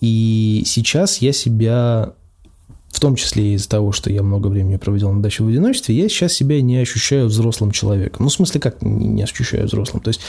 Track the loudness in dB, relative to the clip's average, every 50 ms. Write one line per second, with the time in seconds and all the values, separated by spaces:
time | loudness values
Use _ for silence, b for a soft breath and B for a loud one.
0 | 0 0 2 2 2 2 2 2 2 2 2 0 0 -2 -2 -2 0 0 0 0
1 | 0 0 0 0 0 0 0 0 0 0 0 2 2 2 2 2 2 2 0 0
2 | -2 -4 -6 _ -20 -20 _ _ -20 -20 -20 _ -20 -20 -20 -20 -20 -10 -6 -2
3 | 0 0 0 0 -2 -2 -2 0 0 2 0 0 -2 0 0 0 0 0 -2 -2
4 | -2 -2 -2 0 0 0 0 0 0 0 0 0 0 0 0 -2 0 0 0 0
5 | 2 2 0 0 0 0 0 0 0 0 2 2 2 2 0 -2 -2 0 0 2
6 | 2 0 0 0 0 0 0 0 0 2 2 2 2 2 2 2 0 0 -2 -2
7 | -2 0 2 2 2 2 2 2 2 0 0 0 0 0 0 0 0 0 0 0
8 | 0 -2 -2 -2 0 0 2 2 0 0 0 0 -2 -2 -4 -2 -4 -2 0 0
9 | 0 0 0 0 -2 -4 -4 -4 -6 -2 -2 -2 -2 0 -2 -2 -2 -2 -4 -4
10 | -4 -4 -4 -4 B